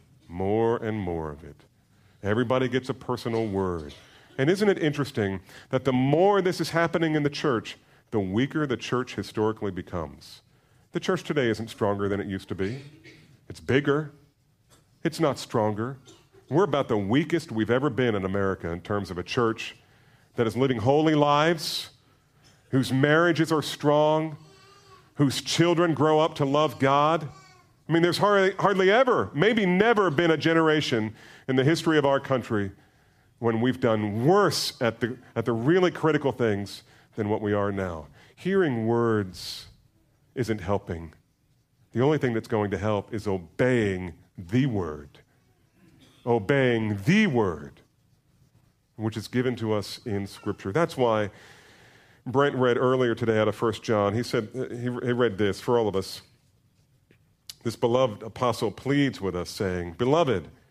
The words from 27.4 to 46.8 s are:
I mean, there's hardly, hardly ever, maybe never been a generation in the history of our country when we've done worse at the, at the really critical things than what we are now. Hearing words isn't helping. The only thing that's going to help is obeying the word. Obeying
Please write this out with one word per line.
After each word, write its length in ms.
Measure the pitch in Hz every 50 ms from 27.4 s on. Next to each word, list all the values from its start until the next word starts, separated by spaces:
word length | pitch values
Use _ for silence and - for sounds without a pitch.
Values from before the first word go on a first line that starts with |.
| - - - - _ _ _ _ _ -
I 40 |
mean, 100 | 160 165
there's 160 | 170 175 - -
hardly, 340 | 180 208 202 196 190 196 196 -
hardly 320 | 165 196 202 190 190 190
ever, 400 | 208 247 269 254 208 135 101 95 -
maybe 320 | 143 175 226 240 220 202
never 440 | 180 180 185 214 240 233 214 196 170
been 200 | 143 147 175 165
a 60 | 160
generation 800 | 143 123 165 165 165 160 156 151 156 - - 131 113 107 107 - - - - - - -
in 100 | - 131
the 80 | 131 123
history 340 | 151 165 156 165 170 156 151
of 80 | 139
our 140 | 139 139 135
country 520 | - - 135 120 - - 117 104 101 95 - - _ _ _ _ _ _ _ _ _ _ _ _
when 220 | 120 117 113 110
we've 200 | 120 127 120 131
done 440 | 127 117 110 107 107 104 101 113 123
worse 560 | 156 190 208 202 156 - - - - - -
at 200 | 123 113 113 -
the, 160 | 123 110 127 - - - -
at 100 | 117 110
the 80 | 123
really 380 | 120 113 117 147 175 190 180 170
critical 420 | - - - 160 151 143 147 135
things 520 | - - 120 110 101 101 101 - - - - _ _ _ _ _ _
than 120 | 117 104 101
what 120 | 107 104
we 120 | 107 104
are 200 | 104 104 101 104
now. 340 | 98 98 95 90 85 78 76 - - - - - _
Hearing 500 | - - 180 196 196 180 143 123 113 110
words 800 | 113 117 117 117 113 110 107 101 92 90 - - - - - - - - _ _ _ _ _ _ _ _ _ _ _ _
isn't 260 | 135 113 110 110 104
helping. 520 | 85 95 101 95 - - 87 82 85 78 - _ _ _ _ _ _ _ _ _ _ _ _ _ _ _
The 80 | - 113
only 180 | 127 147 156 139
thing 140 | 139 123
that's 160 | 113 113 113 -
going 220 | 117 107 104 98
to 80 | 98 87
help 340 | 101 107 107 101 - -
is 140 | 117 101 -
obeying 880 | 104 95 90 82 - _ - 127 127 127 120 107 101 95 92 92 87 76 - - _ _ -
the 280 | 92 85 110 123 147
word. 520 | 135 110 98 87 78 76 73 73 73 - - _ _ _ _ _ _ _ _ _ _ _ _ _ _ _ _ _ _ _ _ _
Obeying 720 | 127 120 113 98 143 143 139 131 123 120 113